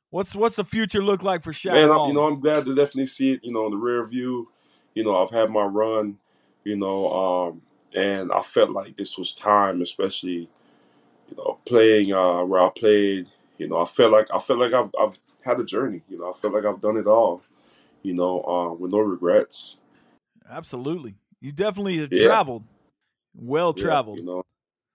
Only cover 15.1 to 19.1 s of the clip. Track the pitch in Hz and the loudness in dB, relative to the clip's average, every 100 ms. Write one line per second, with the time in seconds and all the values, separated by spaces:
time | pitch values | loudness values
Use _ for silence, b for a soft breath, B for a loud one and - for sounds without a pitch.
15.1 | - _ _ 131 123 113 101 131 90 - | -4 _ _ -4 -4 -2 -4 -4 -8 -14
16.1 | 85 87 - 104 104 104 95 107 110 104 | -12 -10 -6 -2 -2 -2 -2 -2 0 4
17.1 | 110 107 87 _ b b b b b 98 | 4 4 0 _ b b b b b -6
18.1 | 87 90 90 - 90 87 82 90 104 107 | -2 -2 -2 -2 -2 -2 -6 -2 0 0